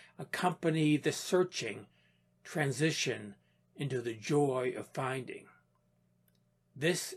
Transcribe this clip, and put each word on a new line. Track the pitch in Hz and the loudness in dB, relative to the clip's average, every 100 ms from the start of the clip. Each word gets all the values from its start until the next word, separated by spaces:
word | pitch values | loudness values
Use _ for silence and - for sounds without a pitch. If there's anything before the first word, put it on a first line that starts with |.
| - - | -18 -14
accompany | 160 - 180 165 170 160 151 147 | -8 0 0 2 2 4 4 4
the | 151 | 2
searching | - - 180 180 - 117 104 - _ _ _ _ _ | -2 2 4 4 0 -6 -8 -14 _ _ _ _ _
transition | - 165 139 123 156 147 131 110 104 - _ _ _ - | -6 -2 0 2 0 2 -2 -2 -8 -16 _ _ _ -6
into | 143 127 | -4 -2
the | 117 | -4
joy | 110 110 147 143 131 127 120 | -6 2 4 4 2 0 -4
of | 110 | -8
finding. | - 131 131 123 - - _ _ _ _ _ _ _ _ _ _ _ _ - | -4 -4 -4 -6 -12 -16 _ _ _ _ _ _ _ _ _ _ _ _ -2
This | 156 175 - | 0 0 -4